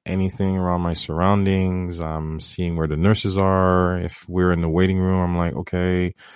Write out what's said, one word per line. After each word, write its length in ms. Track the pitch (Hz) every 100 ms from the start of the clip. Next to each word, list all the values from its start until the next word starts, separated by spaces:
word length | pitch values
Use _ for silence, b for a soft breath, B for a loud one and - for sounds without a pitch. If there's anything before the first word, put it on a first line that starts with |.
| -
anything 500 | 95 95 - 95 95
around 240 | 90 87
my 120 | 87
surroundings. 1080 | 82 - 80 92 101 95 95 92 90 90 85
I'm 380 | 80 78 78 80
seeing 360 | - - 87 82
where 120 | 80
the 100 | 76
nurses 400 | 98 107 101 95
are. 600 | 95 95 92 92 90 90
If 260 | 85 - -
we're 260 | 90 90
in 80 | 85
the 60 | 82
waiting 300 | 85 92 95
room, 240 | 92 92
I'm 160 | 87 87
like, 160 | 85
okay, 600 | - 87 90 90 90 90 - B